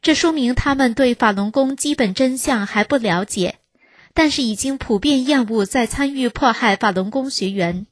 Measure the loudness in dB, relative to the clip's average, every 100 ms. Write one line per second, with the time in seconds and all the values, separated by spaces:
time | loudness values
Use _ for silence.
0 | 2 2 2 0 0 0 0 2 2 2
1 | 0 2 2 2 0 0 0 -2 -4 0
2 | 0 2 0 0 -2 -2 -2 -2 0 0
3 | 0 -2 -2 -4 -4 -4 _ _ _ _
4 | _ 2 2 2 -2 -2 -4 -6 -2 0
5 | 2 2 2 2 2 0 0 0 -2 -2
6 | -4 -2 -4 0 0 2 0 2 0 0
7 | -2 -4 -4 -4 -4 -2 -2 -4 -10